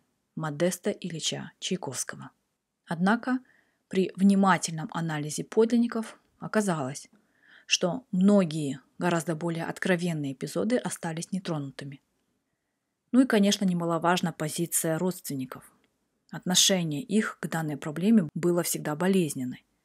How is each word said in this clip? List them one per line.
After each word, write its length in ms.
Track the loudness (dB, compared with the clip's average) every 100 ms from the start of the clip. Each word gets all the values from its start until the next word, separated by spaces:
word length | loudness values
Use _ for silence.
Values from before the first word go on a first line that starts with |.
| _ _ _ -6
Модеста 560 | -6 0 0 0 -4
Ильича 600 | -6 -8 -6 -6 -6 -10 -12
Чайковского. 720 | -6 -6 -4 -8 -8 -12 -16 -20 _ _ _ _ -8
Однако 520 | 0 2 2 0 -4 -6 _ _ _ _
при 240 | -2 0 4
внимательном 720 | 4 6 6 4 0 -6 -6
анализе 540 | -6 -4 -4 -4 -6 -2
подлинников 720 | 2 4 4 2 -2 -8 -12 _ _
оказалось, 680 | -4 0 0 -2 -4 -8 -16 _ _ _ _ -20 -4
что 380 | 0 0 -2 -4
многие 680 | 2 6 6 4 0 -4 -6 -12 -4
гораздо 380 | 0 0 -2 -4
более 280 | -4 -4 -6
откровенные 680 | -4 0 0 0 -2 -4
эпизоды 440 | -6 -6 -4 0 -2
остались 540 | -2 -6 -8 -8 -6
нетронутыми. 720 | -6 -4 -4 -6 -10 -14 -14 _ _ _ _ _ _ _ _ _ _ _
Ну 100 | 4
и, 60 | 6
конечно, 360 | 6 4 2
немаловажна 720 | 0 0 0 2 2 2 0
позиция 640 | -4 -6 -4 -2 -2 0 0
родственников. 760 | -2 -4 -8 -8 -8 -12 -18 _ _ _ _ _ _
Отношение 720 | -8 0 4 4 2 0 -4
их 340 | 0 0 0 -4
к 80 | -6
данной 300 | -4 -4 -6
проблеме 500 | -8 -2 4 4 4
было 300 | 0 0 2
всегда 320 | 0 -4 -4 -2
болезненной. 720 | 2 2 2 -2 -8 -8 _ _